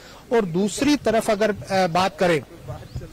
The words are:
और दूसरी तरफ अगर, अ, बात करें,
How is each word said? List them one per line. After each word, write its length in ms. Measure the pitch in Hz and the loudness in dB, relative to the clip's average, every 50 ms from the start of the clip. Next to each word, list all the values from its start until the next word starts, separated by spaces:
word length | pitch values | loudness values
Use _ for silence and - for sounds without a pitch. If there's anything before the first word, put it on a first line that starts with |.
| - - - - - - 254 | -20 -20 -20 -16 -6 0 0
और 120 | 233 214 | 0 0
दूसरी 500 | 180 156 180 202 208 - - 277 285 294 | 0 0 0 0 0 0 0 2 2 2
तरफ 360 | 269 - 226 214 226 214 - | 2 2 2 0 2 2 2
अगर, 200 | 220 196 220 214 | 0 2 2 0
अ, 360 | 208 - - - 196 190 185 | -2 -4 -4 -2 0 0 2
बात 320 | 180 160 180 185 196 190 - | 2 2 2 0 0 0 0
करें, 220 | 190 175 170 147 117 - - - - 135 - - - - - - - - | 2 2 2 2 -2 -6 -18 -18 -14 -14 -14 -14 -14 -12 -12 -12 -12 -12